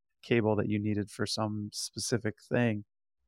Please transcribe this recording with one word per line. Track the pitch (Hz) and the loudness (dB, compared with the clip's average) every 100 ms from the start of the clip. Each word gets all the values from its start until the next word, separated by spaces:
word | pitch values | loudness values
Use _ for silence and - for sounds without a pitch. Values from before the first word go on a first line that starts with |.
| _ _ | _ _
cable | - 117 107 104 | 2 4 4 2
that | 104 | 2
you | 104 | 0
needed | 104 104 104 | 0 -2 -2
for | - 107 | -4 -4
some | - 110 107 104 | -2 -2 -4 -6
specific | - - - - 120 107 - | -8 -10 -8 -4 -2 -2 -6
thing. | - 120 120 104 - _ _ _ | -2 2 2 0 -6 _ _ _